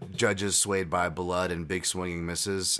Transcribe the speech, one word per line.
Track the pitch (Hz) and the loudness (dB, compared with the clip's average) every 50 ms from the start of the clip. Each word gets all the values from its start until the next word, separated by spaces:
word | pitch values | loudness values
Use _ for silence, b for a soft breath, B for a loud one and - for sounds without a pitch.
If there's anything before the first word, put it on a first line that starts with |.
| - 92 95 | -14 -10 -2
judges | - 120 110 101 95 101 98 92 | 2 2 2 2 2 0 2 2
swayed | - - 101 98 95 92 78 | 2 2 2 2 0 0 2
by | 85 90 90 90 | 2 2 2 2
blood | 78 90 90 87 90 90 92 90 | 0 -2 -2 0 0 2 2 0
and | 87 85 82 | 0 -2 -2
big | 73 92 92 - | -2 -2 -2 -2
swinging | - - 92 90 90 85 85 85 | -2 -2 -2 -2 -2 -2 -4 -4
misses, | 85 85 82 - 101 98 95 90 - - | -4 -2 -2 -2 0 0 0 0 0 -2